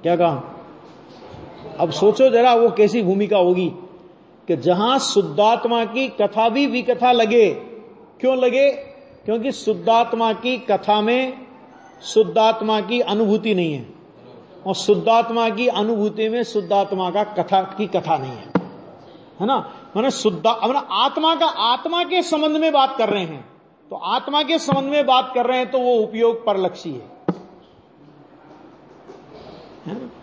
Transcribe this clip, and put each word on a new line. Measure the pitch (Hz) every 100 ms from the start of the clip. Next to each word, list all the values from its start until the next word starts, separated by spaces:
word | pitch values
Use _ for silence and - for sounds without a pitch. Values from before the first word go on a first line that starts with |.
क्या | 165 170
कहा? | 170 139 - - - - - - - - - - - - - -
अब | 170
सोचो | - 196 208 262
जरा, | 233 247
वो | 233 233
कैसी | - 214 226
भूमिका | 185 196 208 208
होगी | 180 180 175 - - - - - - - -
कि | 160
जहां | 143 180 220 269
शुद्धात्मा | - 202 165 147 208 233 240 233 220
की | 233 269
कथा | - 208 214 226
भी | 233 285
विकथा | 247 214 240 247
लगे। | 247 220 233 202 131 - - - - - -
क्यों | 254 262
लगे? | 247 247 277 254 - - - - -
क्योंकि | 226 254
शुद्धात्मा | - - 185 170 226 240 226 226
की | 214 247 254
कथा | - 190 - 208
में | 214 247 262 262 - - - - - -
शुद्धात्मा | - 214 190 170 220 226 214 220
की | 190 240
अनुभूति | 247 208 214 214 220 190
नहीं | 170
है। | 143 113 - - - - - - - 190
और |
शुद्धात्मा | 185 - 190 170 226 233 226 226
की | 202 247
अनुभूति | 196 214 220 208 214 220
में | 240
शुद्धात्मा | 233 214 175 196 196 190 180
का | 185
कथा | 208 190 - 190
की | 185 - 202
कथा | 180 160 156
नहीं | 131
है, | 120 - - - - - - - - - -
है | 202
ना? | 262 - - - 202
माने | 262
शुद्धा-, | - 214 165 220 226 214
माने | 277 -
आत्मा | 190 262 330 320 330
का, | 330
आत्मा | - 226 254 320 339
के | 349 359
संबंध | 349 311 311 302
में | 320
बात | 285 262 262
कर | 220
रहे | 208
हैं, | 170 143 117 - _ _ _
तो | 190
आत्मा | 175 240 262 294
के | 285 320
संबंध | 320 269 269
में | 294 269
बात | 254 254 247
कर | 240
रहे | 254
हैं | 247
तो | 262
वो | 247 240
उपयोग | 214 220 233 226 226
परलक्षी | 190 185 - 170
है, | 127 - - - - - - - - _ _ - - - - - - - - - - - - - - - - - - 160
है |
ना? | 214 247 -